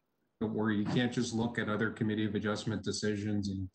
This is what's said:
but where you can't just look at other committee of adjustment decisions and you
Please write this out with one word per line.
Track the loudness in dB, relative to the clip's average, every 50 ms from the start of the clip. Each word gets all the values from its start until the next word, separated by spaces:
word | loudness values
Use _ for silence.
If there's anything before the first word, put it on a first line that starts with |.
| _ _ _ _ _ _ _ -4
but | -4 -2
where | 0 0 2 2
you | 2 2 2
can't | 2 2 2 2 2 2
just | 0 0 0 0
look | 0 0 0 0 -2
at | -2 0
other | 0 0 0 0
committee | 0 0 0 0 2 2 0
of | 0 0
adjustment | 0 0 0 0 -2 -2 -2 -2 -2 -2
decisions | -4 -2 0 0 0 0 0 0 0 0 0 0 -2
and | -2 -4
you | -4 -4 0